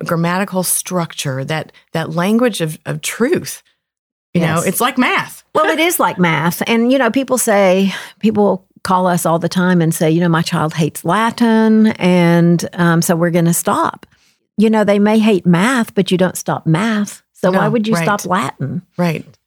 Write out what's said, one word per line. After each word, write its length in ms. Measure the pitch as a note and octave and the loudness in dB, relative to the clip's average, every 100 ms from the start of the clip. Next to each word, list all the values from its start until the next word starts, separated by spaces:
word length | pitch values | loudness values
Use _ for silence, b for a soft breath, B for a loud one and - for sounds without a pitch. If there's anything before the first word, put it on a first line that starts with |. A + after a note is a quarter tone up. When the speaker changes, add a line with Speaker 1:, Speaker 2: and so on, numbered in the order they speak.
Speaker 1:
grammatical 580 | - E3 E3+ F3+ G3+ F#3 | -2 -2 0 -2 -4 -4
structure, 840 | F3 - - F3+ D#3+ - C#3+ C3 C#3 | -4 -4 -4 -6 -6 -8 -8 -6 -6
that, 260 | D#3 - _ b | -6 -8 _ b
that 160 | E3 D#3+ | -6 -4
language 460 | D#3+ F#3 A3+ B3 G3 | -2 0 2 0 -2
of, 180 | D#3 D#3 - | -6 -6 -10
of 140 | D3+ | -8
truth. 640 | - - B3+ F4 - - _ _ _ _ _ _ _ | -8 -2 -2 -2 -4 -14 _ _ _ _ _ _ _
You 80 | F3 | -2
know, 140 | E3+ E3 | 0 0
Speaker 2:
Yes. 100 | F#3+ | -2
Speaker 1:
it's 160 | F#3 | -2
like 160 | B3 B3 | -2 0
math. 480 | C#4 F#4+ C3+ - _ | 0 -2 -4 -12 _
Speaker 2:
Well, 140 | - F#4 | -2 0
it 100 | D#4 | 0
is 220 | E4+ E4+ | 0 0
like 180 | F#3+ F3+ | -2 0
math. 440 | F3 D3+ E3+ - - | 0 0 -2 -2 -2
And, 240 | A3+ A#3+ | 0 2
you 60 | C4+ | 2
know, 120 | A#3 | 2
people 280 | C4+ C4 B3+ | 0 -2 -2
say, 560 | A#3 G3+ F#3+ F#3 G3 B B B | 0 2 4 4 0 B B B
people 480 | G#3+ G#3+ G3+ F#3+ _ _ | -2 2 2 0 _ _
call 240 | - F3+ F#3 | -2 0 2
us 180 | F3 E3 | 0 0
all 140 | E3 | 0
the 80 | E3+ | -2
time 340 | F#3 F3+ F3 | 0 2 2
and 140 | D#3+ E3 | 2 0
say, 160 | D#3+ | 0
you 80 | E3 | 2
know, 80 | F3 | 2
"My 140 | D#3+ | 0
child 320 | E3+ E3 D#3 | 0 -2 -2
hates 320 | D3+ D3+ - D#3+ | -2 -4 -4 -2
Latin, 840 | G3 A#3 A#3 A#3 A3 A3 A3 A3 | 0 0 0 2 4 4 4 4
and, 720 | - F3+ F3+ E3+ E3+ E3+ F3 - | 2 2 4 4 4 4 2 -2
um, 280 | - E3+ E3 | -2 0 2
so 140 | E3+ E3 | 0 0
we're 140 | F3 | 0
gonna 220 | E3+ E3+ | 2 2
stop." 520 | F3 G#3 C4+ E4 - - _ _ _ _ - | 0 -2 -2 -2 -6 -16 _ _ _ _ 0
You 120 | A3 | 2
know, 140 | A3 | 2
they 160 | G3+ G3+ | 2 2
may 180 | G#3 A3 | 4 4
hate 280 | A3 F#3 F3+ | 2 2 2
math, 500 | E3+ A3 C4 A3+ - | 2 2 0 -2 -2
but 160 | F3+ | 0
you 60 | F3+ | 0
don't 180 | F#3 - | 0 -2
stop 320 | - C#3+ D#3+ | -6 -4 0
math. 540 | D#3+ A3+ G#3+ G3+ - _ | 0 0 -2 -4 -10 _
So 200 | _ G3 | _ -2
why 140 | F#3+ G#3 | 0 0
Speaker 1:
No, 40 | |
Speaker 2:
would 160 | A3+ G#3+ | 0 0
you 60 | |
Speaker 1:
right. 100 | F3 | 0
Speaker 2:
stop 220 | E3 G#3 F3+ | 0 -2 -2
Latin? 560 | F#3 C4 - C3+ F3 - - | -2 -2 -6 -6 -8 -10 -4
Speaker 1:
Right. 280 | F3 D#3 - _ | -2 -2 -8 _